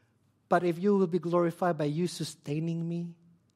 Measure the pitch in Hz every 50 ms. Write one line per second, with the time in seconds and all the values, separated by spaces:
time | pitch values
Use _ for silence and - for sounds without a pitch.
0 | _ _ _ _ _ _ _ _ _ - 185 170 175 175 165 165 185 208 202 196
1 | 190 170 170 175 156 170 170 175 175 170 165 - 190 175 170 151 156 147 147 160
2 | 180 170 - - 160 - - _ - - 143 156 160 170 165 165 165 165 170 170
3 | 170 170 170 _ _ _ _ _ _ _ _